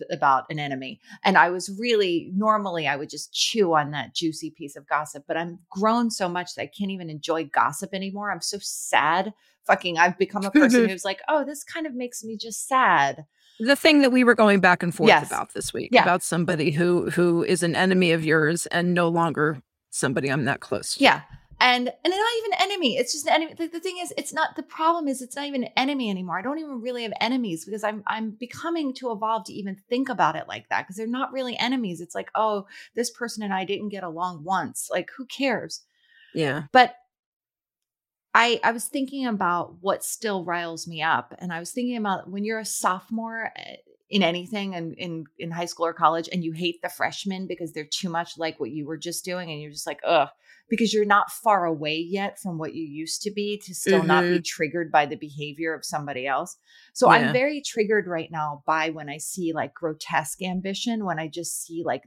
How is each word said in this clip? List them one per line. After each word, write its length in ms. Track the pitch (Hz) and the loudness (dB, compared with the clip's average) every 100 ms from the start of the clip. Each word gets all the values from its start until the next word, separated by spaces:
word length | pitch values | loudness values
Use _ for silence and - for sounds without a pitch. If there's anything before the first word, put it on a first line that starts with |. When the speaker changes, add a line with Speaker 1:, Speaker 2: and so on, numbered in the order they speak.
| - | -8
Speaker 1:
about 360 | 143 143 131 - | 0 4 4 0
an 100 | 151 | -6
enemy. 420 | 143 131 131 - - - 196 | -4 -6 -8 -14 -20 -2 4
And 120 | 185 | 6
I 120 | 170 | 6
was 200 | 180 175 196 | 2 -6 -4
really, 540 | 240 214 190 170 - | 2 4 4 0 -2
normally 540 | 185 214 214 196 170 143 | 2 2 2 0 -2 0
I 80 | 143 | -2
would 140 | 151 | -6
just 240 | 147 - | -10 -8
chew 400 | - - 226 180 | -4 0 2 4
on 180 | 156 147 | 4 2
that 240 | 147 120 - | -4 -6 -4
juicy 340 | 165 160 156 | -4 -4 -10
piece 260 | - 143 151 | -12 -14 -14
of 100 | 143 | -4
gossip, 360 | 147 151 143 - | -2 -2 -10 -6
but 80 | 160 | -4
I'm 240 | 170 175 _ | -4 -10 _
grown 400 | 190 220 233 233 | 0 2 2 0
so 200 | - 180 | -2 -2
much 260 | 175 175 - | -2 -6 -8
that 60 | |
I 60 | - - | -10 -6
can't 140 | 196 | -6
even 180 | 190 165 | -6 -10
enjoy 360 | 156 - 160 143 | -6 -2 -2 0
gossip 480 | - 120 147 190 | 0 0 -2 -8
anymore. 380 | 190 196 202 208 | -6 -6 -6 -6
I'm 100 | 175 | -6
so 180 | - 202 | -6 -8
sad. 720 | - - - - 147 175 208 - _ _ - | -8 -10 0 2 4 2 0 -8 _ _ 2
Fucking, 320 | 196 180 165 | 2 2 4
I've 200 | 180 185 | 4 4
become 280 | 190 202 196 | -2 -2 2
a 60 | |
person 380 | 294 262 240 190 | 6 8 6 4
Speaker 2:
<laughs> 0 | |
Speaker 1:
who's 160 | 185 196 | 0 -4
like, 160 | 190 - | -4 0
"Oh, 160 | 302 269 | 0 0
this 180 | 294 | -8
kind 240 | - 330 311 | -10 -8 -6
of 60 | |
makes 280 | 247 247 - | -6 -8 -10
me 140 | 220 220 | -10 -10
just 320 | 226 208 - | -10 -10 0
sad." 580 | 262 226 160 139 135 151 _ _ - | 4 6 6 4 0 -12 _ _ -2
Speaker 2:
The 160 | 226 277 | 2 6
thing 240 | 330 294 | 8 8
that 100 | 269 | 8
we 140 | 254 240 | 8 6
were 100 | 240 | 8
going 240 | 214 202 | 8 8
back 240 | 180 175 | 6 6
and 100 | 175 | 2
forth 140 | - 208 | 4 8
Speaker 1:
Yes. 200 | 160 - | 8 6
Speaker 2:
about 260 | - - | -4 -4
this 180 | - - | -6 -6
week, 180 | 170 - | -6 4
Speaker 1:
Yeah. 80 | 240 | 6
Speaker 2:
about 200 | 175 180 | 6 2
somebody 500 | - 170 160 160 170 | 0 0 2 2 2
who, 400 | 151 175 175 90 | 2 4 2 2
who 320 | 170 175 170 | 2 4 4
is 200 | - 175 | 2 2
an 120 | 170 127 | 2 2
enemy 360 | 185 185 175 | 4 6 4
of 140 | 165 156 | 4 4
yours 400 | 160 151 170 - | 4 4 2 0
and 280 | 170 175 | 0 2
no 140 | 175 170 | 2 2
longer 540 | 170 165 - 147 131 - _ _ | 2 2 2 0 -2 -10 _ _
somebody 400 | - 135 127 135 | -4 -2 0 0
I'm 140 | 135 117 | 0 0
that 140 | - | -2
close 360 | - - - - | -4 -6 -4 2
to. 80 | |
Speaker 1:
Yeah. 180 | 262 147 - - _ - | 4 4 -2 -20 _ 0
And, 260 | 247 247 247 | 2 2 -2
and 240 | - 330 | -4 -2
not 200 | 381 440 466 | 0 0 -2
even 200 | 440 - | -2 0
enemy. 380 | 381 403 277 185 | 0 0 0 0
It's 160 | 247 | -2
just 120 | 202 - | -2 2
an 60 | 302 | 2
enemy. 180 | 311 | 0
The, 140 | 226 330 | -6 -8
the 120 | 330 | -6
thing 200 | 370 359 | -8 -8
is, 120 | 349 - | -8 -8
it's 160 | - | -6
not, 220 | 311 320 - | -2 -2 -4
the 60 | |
problem 440 | 302 - 320 339 285 | -12 0 2 2 0
is 140 | 269 | -4
it's 140 | 247 285 | -6 -8
not 100 | 285 | -4
even 180 | 277 | -4
an 60 | 233 - | -2 0
enemy 320 | 262 285 226 | 0 0 -2
anymore. 280 | 185 185 175 | -2 -4 -4
I 40 | |
don't 160 | 233 311 | -4 -6
even 240 | 302 247 | -8 -8
really 220 | 240 247 | -6 -6
have 100 | 226 - | -6 -2
enemies 420 | 220 262 220 160 | 0 0 -2 -4
because 200 | 196 208 208 | -6 -4 -4
I'm, 180 | 214 - | -4 -4
I'm 240 | 214 220 | -4 -6
becoming 600 | 214 240 - 330 339 277 | -8 -12 -8 -4 -2 -4
too 180 | 262 254 | -4 -6
evolved 340 | 208 220 226 202 | -4 -2 -2 -4
to 80 | |
even 240 | - 196 190 _ | -10 -10 -10 _
think 220 | 247 262 | -2 -2
about 260 | 196 156 156 | 2 2 2
it 120 | - | -6
like 180 | 107 - | -12 -4
that 160 | 98 156 | -4 -4
'cause 100 | 190 | -8
they're 100 | 220 | -6
not 240 | 254 277 | -4 -4
really 240 | 262 254 - | -4 -6 -4
enemies. 440 | 240 262 208 160 | -2 -2 -2 -6
It's 140 | 170 196 | -8 -10
like, 160 | 190 - | -4 0
"Oh, 300 | 220 208 196 - - 220 | 0 0 -6 -16 -8 -6
this 160 | 233 | -6
person 320 | - 233 220 | -6 -8 -6
and 100 | 202 | -4
I 100 | 190 185 | -4 -4
didn't 240 | 196 208 | -4 -6
get 140 | 196 | -8
along 400 | 180 160 180 165 | -8 -6 -6 -6
once." 460 | 160 190 139 - - | -2 -2 -2 -8 -4
Like, 180 | 180 175 - | -4 -4 -12
who 100 | 254 | -12
cares? 560 | - 269 196 - - _ _ _ _ _ | -4 -2 -2 -4 -12 _ _ _ _ _
Speaker 2:
Yeah. 300 | 160 147 143 147 | -2 -2 -2 4
Speaker 1:
But 220 | 254 240 - _ _ _ _ _ _ _ _ _ _ _ _ _ 220 | 6 6 2 _ _ _ _ _ _ _ _ _ _ _ _ _ 4
I, 240 | 233 226 | 4 2
I 80 | 220 | 0
was 140 | 233 - | -2 -4
thinking 420 | 285 269 277 254 | -4 -4 -4 -2
about 480 | 202 180 175 - 175 | 0 0 0 -4 -4
what 220 | 190 - | -2 -2
still 400 | - - 220 190 | -4 -6 -4 -4
riles 440 | 175 175 170 160 170 | -2 -4 -4 -8 -10
me 160 | 165 | -4
up. 320 | 156 123 - - | 0 0 -2 -10
And 160 | 180 | -8
I 60 | 165 | -8
was 120 | 175 | -8
thinking 260 | 254 247 240 | -6 -4 -2
about 320 | 208 185 - | -2 -2 -4
when 120 | 196 | -6
you're 160 | 208 220 | -4 -4
a 60 | 214 | -6
sophomore, 840 | - 196 185 - 226 226 226 220 - | -2 0 -2 -4 -8 -8 -8 -10 -10
eh, 200 | - - _ _ _ | -16 -18 _ _ _
in 140 | 202 | 2
anything 500 | 170 175 180 208 196 175 | 2 0 -6 -6 -6 -6
and 200 | 165 - | -8 -8
in, 300 | 175 165 151 - | -8 -10 -12 -12
in 140 | 170 | -10
high 140 | 165 170 | -6 -6
school 200 | - 165 | -2 -4
or 80 | |
college, 360 | 165 160 165 165 | 2 2 2 -2
and 120 | 185 | -4
you 80 | 165 | -4
hate 300 | 160 175 - | -2 -4 -4
the 80 | 175 | -8
freshmen 560 | - - - 196 190 185 | -4 -4 -4 -6 -6 -8
because 260 | 175 165 | -8 -8
they're 120 | 156 151 | -8 -8
too 240 | - 185 | -6 -4
much 280 | 165 165 - | -4 -6 -6
like 220 | 160 156 | -6 -4
what 120 | 120 | -6
you 140 | 151 143 | -6 -8
were 100 | 160 | -8
just 260 | 170 165 | -8 -8
doing. 280 | 185 180 170 | -8 -8 -8
And 100 | 147 | -10
you're 100 | 151 | -12
just 140 | 147 165 | -10 -10
like, 140 | 147 | -4
"Ugh," 260 | - 165 143 - _ - _ | 2 4 2 -4 _ -20 _
because 240 | 220 214 | 0 2
you're 120 | 214 208 | 2 4
not 240 | 202 - | 4 4
far 340 | - 226 196 170 | 0 4 4 4
away 320 | 156 151 160 | -2 -2 -4
yet 420 | 170 196 196 - | -2 -2 -2 -6
from 180 | 190 160 | -8 -6
what 160 | 156 | -6
you 100 | 160 | -8
used 380 | 156 147 160 - | -10 -10 -8 -6
to 80 | 208 | -4
be 260 | 202 208 208 - | -4 -4 -4 -8
to 100 | 180 | -4
still 260 | 190 185 | 2 2
not 200 | 175 160 | 4 2
be 60 | 175 | 4
Speaker 2:
Mm-hmm. 120 | 175 | 0
Speaker 1:
triggered 480 | 160 - 156 175 160 | -2 -4 -4 -4 0
by 140 | 156 143 | 2 2
the 100 | 156 | -2
behavior 580 | 151 143 147 143 165 151 | -12 -10 -10 -6 -6 -6
of 100 | - | -6
somebody 400 | 151 143 131 135 | -6 -6 -6 -2
else. 320 | 135 180 - _ _ _ | -2 -4 -12 _ _ _
So 160 | - 247 | 4 6
I'm 160 | 226 233 | 6 6
Speaker 2:
Yeah. 80 | |
Speaker 1:
very 280 | 247 277 294 | 2 0 -2
triggered 460 | - 233 202 214 185 | -4 -2 0 0 0
right 240 | 165 165 | -4 -6
now 320 | 160 151 143 160 | -6 -6 -4 0
by 240 | 156 160 | 0 0
when 200 | 156 147 | -4 -10
I 80 | 151 | -10
see, 340 | - 190 165 | -8 -4 -4
like, 200 | 151 131 - | -2 -4 -4
grotesque 640 | 160 156 - 160 156 - | -6 -6 -2 -2 -2 -6
ambition, 640 | 185 185 190 196 240 226 196 | -6 -4 -4 -4 -4 -2 -2
when 140 | 160 | -4
I 80 | 160 | -6
just 360 | 170 165 - | -8 -8 -10
see, 200 | - 165 156 | -8 -6 -4
like, 180 | 127 | -4